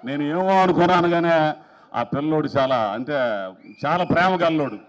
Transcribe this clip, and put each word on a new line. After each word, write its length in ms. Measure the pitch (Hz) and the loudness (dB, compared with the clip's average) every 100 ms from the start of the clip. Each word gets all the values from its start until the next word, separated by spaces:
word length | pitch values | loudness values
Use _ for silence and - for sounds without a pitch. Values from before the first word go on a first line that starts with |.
నేను 180 | 120 147 | -8 -6
ఏమో 380 | 147 170 185 190 | -4 -2 2 4
అనుకున్నాను, 480 | 185 175 175 180 175 | 4 4 4 4 2
కానీ 440 | 170 170 165 156 151 - - _ | 0 2 2 2 -2 -14 -20 _
ఆ 80 | 117 | -8
పిల్లోడు 440 | 117 139 151 156 143 | -4 -4 0 -2 0
చాలా, 300 | 135 131 127 | 0 0 0
అంటే 360 | 107 107 127 147 123 104 95 95 - - | 0 -4 -4 -2 -2 -4 -8 -12 -20 -8
చాలా 180 | 143 175 | -4 -2
ప్రేమ 320 | 175 143 185 185 | 0 2 2 2
గల్లోడు. 360 | 170 160 135 104 | 0 0 -4 -8